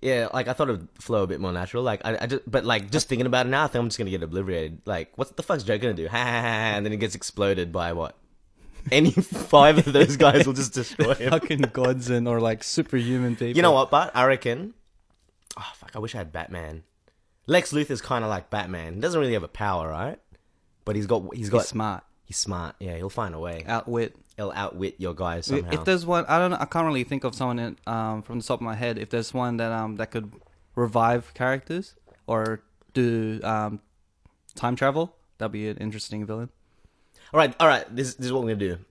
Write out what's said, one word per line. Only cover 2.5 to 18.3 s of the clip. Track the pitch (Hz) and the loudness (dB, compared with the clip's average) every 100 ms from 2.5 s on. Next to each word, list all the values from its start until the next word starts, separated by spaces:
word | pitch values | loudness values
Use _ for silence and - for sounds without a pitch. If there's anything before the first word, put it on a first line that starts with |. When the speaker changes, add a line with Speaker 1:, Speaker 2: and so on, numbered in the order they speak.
| 123 117 | -2 2
Speaker 1:
like, | 113 95 | 0 2
just | 143 - | -2 0
thinking | 123 127 | 0 2
about | 127 127 | 2 2
it | |
now, | 135 151 | 2 2
I | |
think | 123 | 0
I'm | 120 | -2
just | - | -2
gonna | 104 | -4
get | 95 | -4
obliterated. | 82 87 95 87 78 80 - | -4 -4 -2 -2 -4 -8 -6
Like, | 92 82 - | -6 -6 -6
what | 131 - | -8 -6
the | |
fuck's | - 170 | -4 -4
Joker | 98 107 | 0 0
gonna | 120 | 0
do? | 90 80 | -2 -2
<laughs> | |
Ha, | 117 | -2
ha, | |
ha, | 123 117 | 0 0
ha, | 120 113 113 104 | 0 0 0 0
and | 104 | -2
then | |
he | 107 | -2
gets | 110 | -2
exploded | - - - 101 95 85 | -4 -10 0 2 2 0
by | 87 85 | -2 -2
what? | 85 80 - _ _ _ _ - - - | -2 -6 -8 _ _ _ _ -20 -12 2
Any | 131 156 | 6 6
<laughs> | |
five | - - - - 147 143 151 - | 4 0 -4 6 10 10 8 6
of | |
those | 147 - 143 | 6 6 8
guys | 147 139 147 | 8 8 6
will | |
just | 131 135 | 2 -2
destroy | 131 120 - 131 | -4 -6 0 2
him. | 131 123 | 2 2
Speaker 2:
<laughs> | |
Fucking | 165 - 147 - | 0 0 0 0
gods | - 127 131 123 | 2 0 0 0
and, | 123 120 | 0 2
or, | 117 | 2
like, | 113 110 | 0 -2
superhuman | - - 160 131 120 127 123 117 | -4 -2 0 0 0 0 0 0
people. | 120 127 | 0 4
Speaker 1:
You | |
know | 175 | 6
what, | 139 135 | 6 6
but | 143 180 123 | 4 2 4
I | 127 | 4
reckon, | 131 123 120 190 - _ _ _ _ _ _ _ - | 4 0 -4 -6 -14 _ _ _ _ _ _ _ -14
oh, | - - | -14 -16
fuck, | 104 - | -14 -10
I | |
wish | 110 120 | -8 -8
I | |
had | 85 | -10
Batman. | 80 82 90 78 80 - _ _ _ _ _ - | -10 -10 -10 -12 -14 -18 _ _ _ _ _ 0
Lex | 170 - | 2 2
Luthor's | 147 147 127 | -2 -2 -4
kinda | - 127 | -4 -4
like | 110 | -2